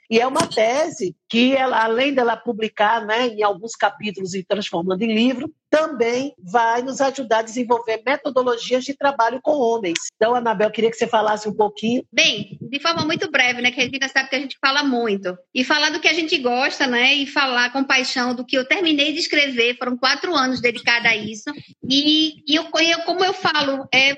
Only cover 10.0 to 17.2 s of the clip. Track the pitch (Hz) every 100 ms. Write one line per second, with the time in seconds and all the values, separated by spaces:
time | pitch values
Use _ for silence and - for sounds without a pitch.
10 | - - 220 247 233 208 214 220 226 226
11 | 226 220 214 208 214 208 208 208 220 247
12 | - 240 320 220 - - 226 277 339 339
13 | 311 330 381 285 247 240 247 247 254 262
14 | 262 269 262 269 269 - 269 277 285 240
15 | 233 196 190 180 _ 254 254 302 311 311
16 | 349 320 320 339 247 247 285 - 269 240
17 | 262 285